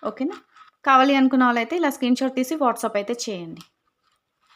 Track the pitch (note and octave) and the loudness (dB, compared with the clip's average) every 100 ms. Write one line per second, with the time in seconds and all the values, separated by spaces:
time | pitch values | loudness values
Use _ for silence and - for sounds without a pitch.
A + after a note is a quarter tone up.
0 | - - C#4 - _ _ - _ C#4+ C4 | -12 -6 -6 -6 _ _ -20 _ 2 4
1 | C#4 C4+ C4 C4 B3 A#3+ A#3 F4 D4 C#4 | 6 4 4 4 2 2 -2 -2 -2 -2
2 | B3 B3 C4 C4 B3+ D#4+ B3+ A#3 A3 G#3 | 0 0 0 -2 -4 -2 -2 -2 -4 -4
3 | G3+ A#3+ - F#3 E3+ E3 - _ _ _ | -4 -8 -8 -10 -12 -16 -20 _ _ _
4 | _ _ _ _ _ | _ _ _ _ _